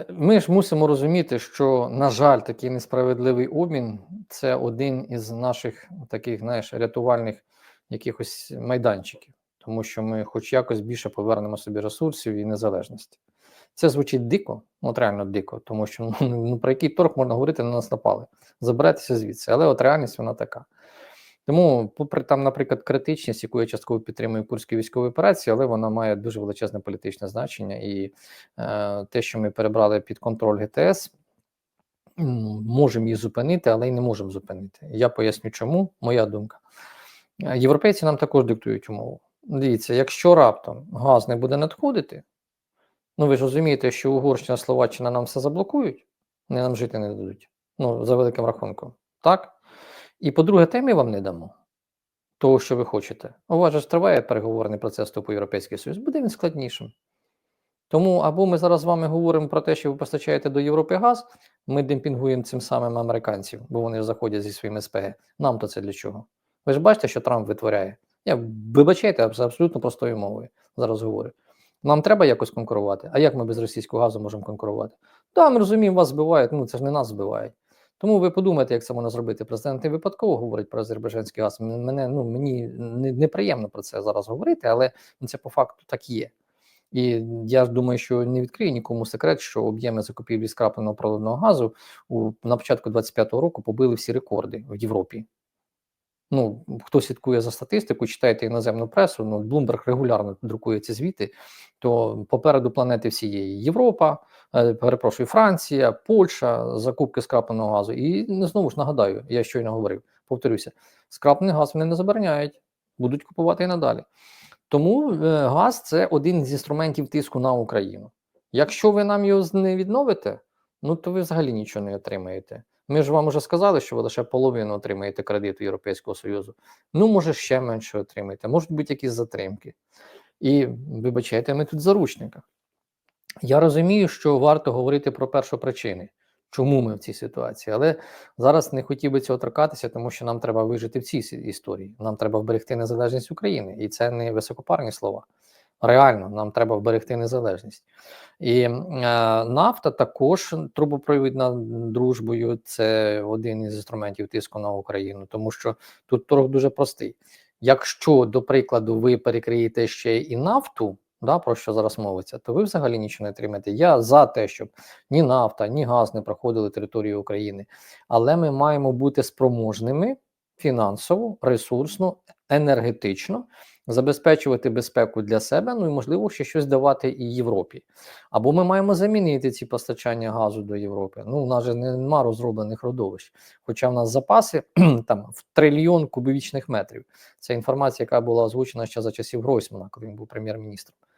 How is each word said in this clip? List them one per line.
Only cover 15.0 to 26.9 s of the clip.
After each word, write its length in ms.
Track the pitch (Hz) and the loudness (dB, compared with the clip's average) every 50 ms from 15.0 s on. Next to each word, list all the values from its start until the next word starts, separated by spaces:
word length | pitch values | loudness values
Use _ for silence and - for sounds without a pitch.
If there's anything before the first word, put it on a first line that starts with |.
| 123 104 101 101 101 | 0 0 0 -2 -6
дико, 360 | 98 98 104 95 - - 90 - | -6 -6 -6 -6 -6 -10 -16 -12
тому 220 | - 113 107 107 | -8 -6 -6 -6
що, 180 | 101 - - 117 | -6 -8 -8 -8
ну, 100 | 113 110 - | -8 -4 -2
<laughs> 260 | 143 123 120 120 117 | -2 -2 -2 -2 -2
ну, 120 | 120 123 117 | -4 -4 -2
про 120 | - 131 | 0 0
який 180 | 135 131 165 143 | 0 0 -2 -2
торг 240 | - - 175 156 - | 2 2 2 2 2
можна 180 | 135 131 123 117 | 0 0 0 0
говорити, 280 | 120 135 151 151 - 117 | 0 0 -2 -2 -2 -4
на 80 | 120 | -4
нас 200 | 120 120 113 - | -4 -4 -4 -4
напали. 360 | 117 110 - 107 98 107 - - _ _ _ _ _ _ | -6 -2 0 0 0 0 -4 -10 _ _ _ _ _ _
Забирайтеся 560 | 120 120 117 123 147 165 160 - - - 127 | -2 0 2 4 4 4 4 2 0 -4 -2
звідси, 360 | 113 107 104 - - - - 113 | -2 -2 -4 -8 -8 -2 0 2
але 140 | 135 165 | 4 4
от 140 | 151 131 - | 4 4 4
реальність 380 | 123 135 151 160 135 113 - - | 4 4 4 2 0 -4 -8 -8
вона 160 | 117 113 120 | -8 -8 -6
така. 300 | - 117 - - - - _ _ _ _ _ _ - - - - - _ _ _ _ _ | -6 -8 -10 -10 -14 -18 _ _ _ _ _ _ -20 -20 -20 -20 -20 _ _ _ _ _
Тому, 460 | - 147 170 180 160 131 120 110 101 - | 2 4 6 6 6 6 4 2 -2 -6
попри 260 | - 147 143 - - 127 | -8 -8 -4 -4 -4 0
там, 200 | - 139 139 139 | 2 2 2 4
наприклад, 400 | 139 135 - 139 - - 135 - | 2 0 0 -2 -2 -4 -4 -2
критичність, 600 | - 135 139 - - 156 151 - - 110 - - | -2 -2 0 0 -2 -4 -4 -4 -6 -6 -6 -8
яку 180 | 110 - 120 | -4 -2 -2
я 60 | 117 | -2
частково 340 | 113 - 110 - - 120 110 | -2 -4 -8 -6 -4 -4 -4
підтримую 420 | 110 - 120 - 117 113 110 110 110 | -4 -8 -8 -8 -6 -4 -4 -6 -6
в 40 | |
курській 300 | - 123 120 - - 117 | -6 -8 -10 -6 -4 -4
військовій 320 | 113 113 113 - 123 120 123 | -4 -4 -4 -2 -2 -2 -2
операції, 460 | 120 - 170 202 185 - - 123 110 | 0 2 2 2 2 2 0 0 0
але 120 | 120 135 | 2 2
вона 240 | 123 113 110 110 110 | 0 0 -2 -2 -2
має 260 | 110 113 113 110 104 | -2 -2 0 -2 -2
дуже 240 | 101 104 117 110 107 | -2 -4 -6 -8 -6
величезне 400 | 104 101 101 - 113 98 107 101 | -6 -8 -6 -6 -6 -6 -6 -8
політичне 480 | - 104 | -10 -10